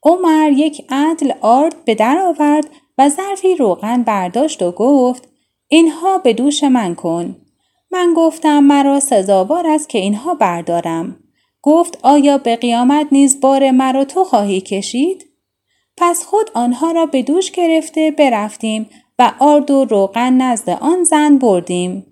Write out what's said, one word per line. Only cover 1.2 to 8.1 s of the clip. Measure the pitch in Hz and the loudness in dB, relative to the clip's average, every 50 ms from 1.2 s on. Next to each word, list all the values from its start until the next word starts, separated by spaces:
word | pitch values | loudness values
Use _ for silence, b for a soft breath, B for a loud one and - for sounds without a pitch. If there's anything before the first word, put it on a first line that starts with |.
| 294 262 - - | -4 -4 -4 -2
آرد | - 214 233 262 294 330 - - _ | 0 2 2 4 2 0 -2 -4 _
به | - 220 | -4 0
در | 208 214 233 277 349 | 0 2 0 2 0
آورد | 392 359 320 294 302 294 294 302 294 302 b b b b _ - | 0 -2 0 0 0 2 2 0 -2 -4 b b b b _ 2
و | 269 285 | 2 2
ظرفی | 285 - 381 403 403 381 - 370 370 | 2 -2 -6 -8 -8 -2 0 -2 0
روغن | 320 269 208 175 - - 214 240 247 | 2 0 -2 -2 -2 -4 -4 -2 -2
برداشت | 240 226 214 196 185 180 180 233 285 311 302 - | -2 -2 -2 -2 -4 -4 -2 -2 -2 -2 -2 -4
و | 185 175 | -4 -6
گفت: | 175 - 214 262 294 277 247 247 254 - - _ _ _ _ _ _ _ _ _ | -2 -2 0 2 2 2 2 0 -2 -6 -14 _ _ _ _ _ _ _ _ _
«اینها | 285 320 330 320 302 - 330 381 381 370 | 2 4 4 2 0 -2 -2 -2 -2 2
به | - 254 | 0 0
دوش | 226 202 247 294 285 - 302 | 0 0 -2 -2 -2 0 0
من | 277 254 247 214 175 170 | 0 0 0 0 -4 -6
کن.» | - - 175 165 170 175 190 190 - _ _ _ _ _ _ _ _ _ _ | -6 -6 -6 -4 -4 -6 -8 -12 -16 _ _ _ _ _ _ _ _ _ _
من | 370 359 359 349 | -4 -2 0 0